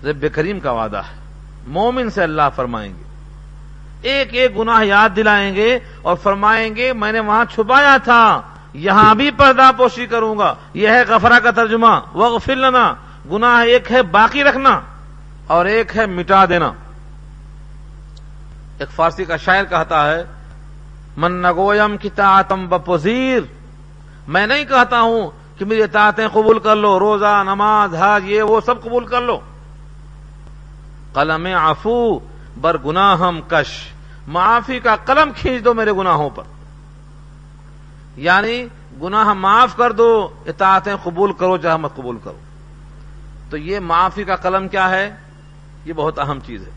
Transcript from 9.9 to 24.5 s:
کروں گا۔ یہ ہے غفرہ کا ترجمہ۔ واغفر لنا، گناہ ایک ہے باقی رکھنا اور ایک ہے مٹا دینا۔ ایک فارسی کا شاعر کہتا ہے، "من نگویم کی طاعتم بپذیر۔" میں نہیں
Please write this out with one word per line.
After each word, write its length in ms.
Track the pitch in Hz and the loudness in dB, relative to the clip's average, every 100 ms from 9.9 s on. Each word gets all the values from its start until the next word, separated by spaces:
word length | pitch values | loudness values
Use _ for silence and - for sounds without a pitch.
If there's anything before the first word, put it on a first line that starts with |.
| 233 233 | 0 -6
کروں 320 | 233 220 214 | -4 -2 0
گا۔ 160 | 185 - - | -2 -2 -12
یہ 140 | - 208 | -2 2
ہے 140 | 240 240 | 2 4
غفرہ 300 | 226 220 240 | 2 6 4
کا 120 | 240 | 4
ترجمہ۔ 500 | 226 226 226 226 175 - | 0 0 2 4 2 -2
واغفر 440 | - 233 233 - 262 | -2 0 0 -2 0
لنا، 380 | 262 254 208 - - - 135 | 2 2 0 -2 -14 -20 -8
گناہ 300 | 196 240 240 | -2 2 4
ایک 300 | 233 240 - | 4 2 4
ہے 100 | 247 | 0
باقی 420 | 196 190 220 285 | 2 4 2 4
رکھنا 360 | 285 269 269 185 - - - - - - - | 2 4 2 2 -4 -20 -20 -20 -20 -20 -2
اور 180 | 165 | 0
ایک 320 | 180 220 226 208 | 2 0 -2 -2
ہے 100 | 220 | -2
مٹا 380 | 180 170 196 | -4 2 4
دینا۔ 280 | 185 180 147 - - - - - - - - - - - - - - - - - - - - - | 4 2 -2 -6 -18 -20 -20 -20 -20 -20 -20 -20 -20 -20 -20 -20 -20 -20 -20 -20 -20 -20 -20 -12
ایک 120 | 139 | -12
فارسی 340 | - 165 165 | -2 -2 -2
کا 120 | 175 165 | -6 -6
شاعر 280 | - 190 | 0 0
کہتا 480 | 196 170 160 160 147 | 0 -4 0 0 0
ہے، 120 | 160 175 - - - - - - - - - | -2 -6 -16 -20 -20 -20 -20 -20 -20 -18 -4
"من 160 | 170 | -4
نگویم 640 | 180 180 170 196 208 214 208 | -2 -2 0 0 0 0 -2
کی 140 | 202 | -8
طاعتم 560 | 202 196 190 190 190 185 | 0 4 4 2 -4 -2
بپذیر۔" 760 | 180 175 175 160 240 262 254 151 - - - - - - - - | -4 -2 -2 0 -2 0 -2 -4 -16 -20 -20 -20 -20 -20 -20 -4
میں 180 | 170 | -2
نہیں 180 | 208 | 0